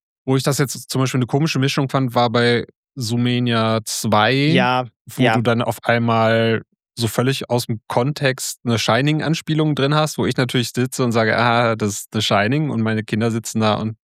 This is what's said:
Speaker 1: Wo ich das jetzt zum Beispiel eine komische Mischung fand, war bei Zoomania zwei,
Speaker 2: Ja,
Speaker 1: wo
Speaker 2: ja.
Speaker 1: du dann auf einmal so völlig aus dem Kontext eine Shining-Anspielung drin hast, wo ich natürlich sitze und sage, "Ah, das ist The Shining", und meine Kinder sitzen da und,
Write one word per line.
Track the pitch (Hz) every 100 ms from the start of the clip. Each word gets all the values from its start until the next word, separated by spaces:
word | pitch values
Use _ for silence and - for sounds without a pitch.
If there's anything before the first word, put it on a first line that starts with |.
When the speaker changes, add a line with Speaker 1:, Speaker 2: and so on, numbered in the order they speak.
| _ _ -
Speaker 1:
Wo | 135
ich |
das | 147 139
jetzt | 135 - -
zum | 131
Beispiel | 131 131
eine | 120
komische | 143 160 131
Mischung | 135 151 139
fand, | 135 131
war | 120 120
bei | 120 120 117 - _ _
Zoomania | - 110 120 123 123 123 117 113 113
zwei, | 110 - 113 107 107 135 143
Speaker 2:
Ja, | 160 123 127 123 - -
Speaker 1:
wo | -
Speaker 2:
ja. | 120
Speaker 1:
du | 113
dann | 113 117
auf | 120 -
einmal | - 117 117 113 110 113 113 - - _ _ -
so | 117
völlig | - 127 135 -
aus | 120 -
dem | 110 -
Kontext | 120 135 147 139 131 - -
eine | 120 117
Shining-Anspielung | - 117 147 151 143 165 - 156 156
drin | 135 139
hast, | 151 156 -
wo | 98
ich | 127
natürlich | 123 131 117
sitze | 123 127 -
und | 123
sage, | 117 110 113
"Ah, | 120 117 117 110
das | 104
ist | 98 -
The | 110
Shining", | - 104 107 147 147
und | 113
meine | 110 107
Kinder | 107 110 117
sitzen | 113 - 113
da | 110
und, | 104 110 110